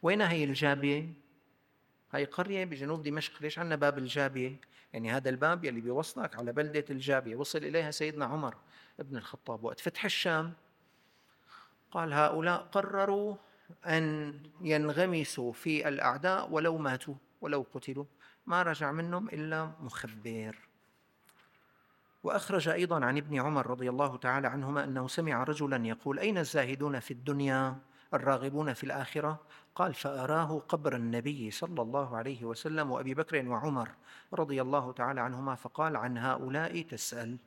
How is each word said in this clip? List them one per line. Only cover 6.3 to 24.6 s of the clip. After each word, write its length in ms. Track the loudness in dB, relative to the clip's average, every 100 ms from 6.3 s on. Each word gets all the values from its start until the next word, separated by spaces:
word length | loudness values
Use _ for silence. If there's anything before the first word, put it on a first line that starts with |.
| -4
على 140 | -4
بلدة 320 | 0 0 0 -2
الجابية، 460 | -4 2 2 2 -6
وصل 220 | -4 -4
إليها 340 | 0 0 0
سيدنا 340 | -2 -4 -2 -2
عمر 300 | -2 -4 -6 -20 -20 -20 -14
بن 180 | -8 -8
الخطاب 460 | -10 -14 -8 -6
وقت 160 | -6 -4
فتح 260 | -6 -2 -2
الشام. 480 | 0 2 2 0 -8 _ _ _ _ _ _ _ _ _ -20 -20 _ _
قال: 220 | -4 2
"هؤلاء 540 | 6 6 6 2 2 2
قرروا 640 | 0 2 2 4 4 0 -4 -12 -20 _ -12 2
أن 480 | 4 4 0 -4 -8 -16 -8
ينغمسوا 920 | 2 4 4 4 4 2 0 -2 -4
في 340 | -2 0 2 2
الأعداء 600 | 2 2 2 2 2 2
ولو 260 | 2 2 2
ماتوا، 380 | 0 -2 -4 -12 _ _
ولو 240 | -2 -2 -2
قتلوا." 320 | -8 -6 -8 -8 _ -20 _ -2
ما 180 | 2
رجع 280 | 2 2 0
منهم 380 | 0 -2 -2 -4
إلا 420 | -6 -4 -2 -4 -6
مخبر. 760 | -10 -8 -10 -8 -8 -6 -6 -10 -18 _ _ _ _ _ _ -20 _ _ _ _ _ _ _ _
وأخرج 440 | -2 -2 2 0 2
أيضًا 360 | 2 2 2 4
عن 120 | 2
ابن 220 | 0 -2
عمر 280 | 0 0 0
رضي 220 | -2 -2
الله 280 | 2 0 0
تعالى 300 | 0 2 2
عنهما 360 | 0